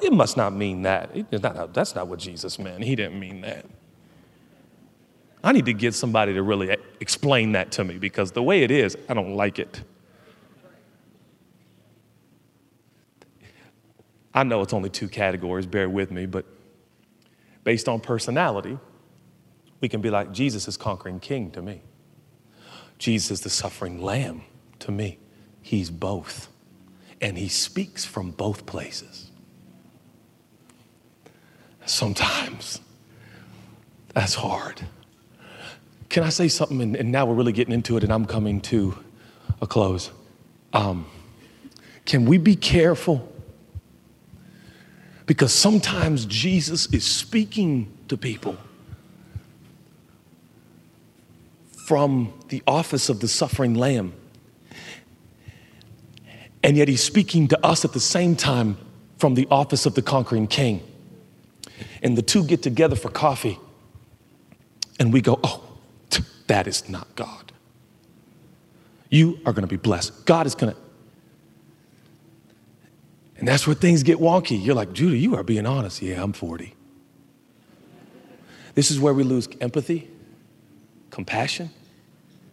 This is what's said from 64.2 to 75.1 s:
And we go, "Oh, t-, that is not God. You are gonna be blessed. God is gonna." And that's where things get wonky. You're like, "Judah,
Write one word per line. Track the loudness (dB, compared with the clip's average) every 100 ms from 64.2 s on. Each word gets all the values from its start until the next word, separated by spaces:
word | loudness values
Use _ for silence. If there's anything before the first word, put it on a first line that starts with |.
| _ _ _ -20 _ -16 -12 0
And | 4
we | 6
go, | 4 2
"Oh, | 0 -4 -14 -20 -20 -20 -4
t-, | -2 -2 -8 0
that | 0 2
is | -4 -6
not | -12 -12 -12
God. | -12 -12 -20 -20 _ _ _ _ _ _ _ -20 -20 -20 _ _ _ _ 4
You | 6 6 4 -2
are |
gonna | -2 -2
be | -2
blessed. | 0 0 -2 -6 4
God | 4 4
is | 0
gonna." | -2 -2 -16 -20 -20 _ _ _ _ _ _ _ _ _ _ _ _ _ _ _ _ _ _ _ _ _ _ -6
And | 2
that's | 2 2
where | 4
things | 6 6
get | 6 4
wonky. | 6 4 2 -2
You're | 2 0
like, | 0
"Judah, | 0 2